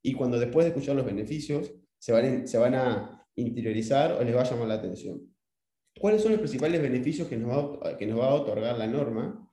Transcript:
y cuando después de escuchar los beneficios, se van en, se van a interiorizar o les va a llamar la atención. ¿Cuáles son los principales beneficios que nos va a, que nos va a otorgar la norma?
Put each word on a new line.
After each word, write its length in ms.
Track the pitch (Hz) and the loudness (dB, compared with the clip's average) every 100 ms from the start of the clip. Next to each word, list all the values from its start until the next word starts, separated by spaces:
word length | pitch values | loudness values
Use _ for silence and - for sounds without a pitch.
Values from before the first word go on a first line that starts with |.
y 120 | 135 | -4
cuando 260 | 123 127 120 | -2 0 0
después 240 | 120 143 | 2 2
de 60 | 170 | 2
escuchar 260 | 151 139 139 | 0 -2 -2
los 100 | 113 | -2
beneficios, 680 | 101 110 151 147 147 147 - _ _ | -4 -4 -6 -4 -4 -4 -12 _ _
se 140 | - | 2
van 120 | 113 127 | 4 4
en, 220 | 123 - | 0 0
se 100 | 113 | 2
van 180 | 123 131 | 4 4
a 520 | 127 104 - - _ - | 2 0 -6 -16 _ -4
interiorizar 800 | 117 117 110 110 110 139 165 | -4 -2 -2 -2 2 4 4
o 100 | 143 | 2
les 100 | 120 | 2
va 100 | 123 | 2
a 60 | 127 | 2
llamar 200 | 120 113 | 0 -2
la 60 | 110 | -2
atención. 460 | 101 87 101 82 - _ _ _ _ _ _ - | -4 -8 -10 -12 -14 _ _ _ _ _ _ -2
¿Cuáles 220 | 202 214 | 2 4
son 100 | 220 | 4
los 80 | 214 | 2
principales 420 | 147 131 151 170 | 0 0 0 2
beneficios 460 | 139 123 135 156 170 | 2 0 0 -2 -4
que 80 | 117 | -4
nos 140 | 117 | 0
va 400 | 135 143 - 80 | 0 -2 -4 -6
a, 80 | - | -4
que 100 | 104 | -2
nos 100 | 113 | 2
va 120 | 131 | 2
a 40 | |
otorgar 440 | 143 107 104 113 120 | 2 2 -2 -2 -2
la 100 | 110 | -2
norma? 600 | 139 143 110 - - - | -2 -2 -4 -6 -10 -18